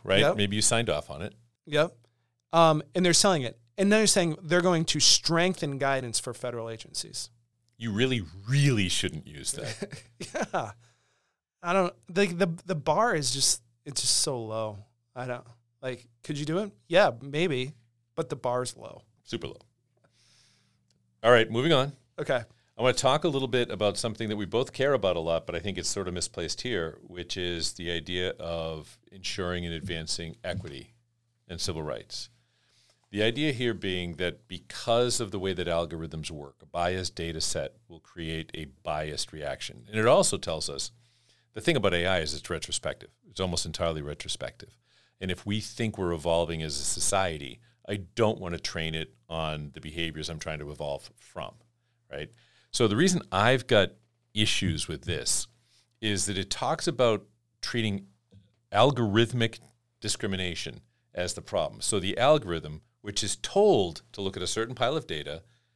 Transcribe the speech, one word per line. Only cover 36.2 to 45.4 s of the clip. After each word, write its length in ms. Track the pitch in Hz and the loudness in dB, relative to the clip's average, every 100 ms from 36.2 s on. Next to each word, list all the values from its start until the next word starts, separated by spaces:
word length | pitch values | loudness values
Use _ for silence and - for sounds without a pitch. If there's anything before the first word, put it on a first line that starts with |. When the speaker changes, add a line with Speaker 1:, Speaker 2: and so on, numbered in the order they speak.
| 76 | -10
Speaker 1:
work, 260 | 76 71 - | -10 -14 -18
a 40 | - | -8
biased 500 | 85 87 92 90 - | -2 0 0 -4 -6
data 260 | 82 78 | -6 -4
set 320 | - 80 69 - - | -2 -2 -4 -10 -20
will 120 | 82 | -20
create 520 | _ 87 80 80 80 | _ -10 -6 -6 -8
a 120 | 80 73 - | -10 -12 -10
biased 500 | 80 76 78 73 - | -6 -4 -4 -6 -8
reaction. 500 | 78 71 65 - - 76 | -8 -8 -8 -10 -14 -6
And 100 | 110 | 2
it 60 | 113 | 6
also 320 | 175 - 98 | 6 6 0
tells 320 | 90 80 - | -2 -4 -4
us, 220 | 69 - - _ _ _ _ _ | -6 -8 -12 _ _ _ _ _
the 80 | - | -4
thing 140 | 175 143 | 2 4
about 200 | 98 87 | 4 4
A 100 | 90 | 2
I 140 | 90 | 2
is 140 | 73 | 0
it's 160 | 76 - | -6 -6
retrospective. 600 | 82 - - 78 - - _ _ | -6 -4 -4 -4 -8 -12 _ _
It's 100 | - | -4
almost 240 | 90 85 82 | -2 -2 -4
entirely 380 | 76 85 78 | -2 -2 -2
retrospective. 760 | 73 76 - - 67 - - _ _ _ _ - | -6 -8 -8 -8 -8 -12 -20 _ _ _ _ -8
And 120 | 92 | -6
if 140 | 90 | -4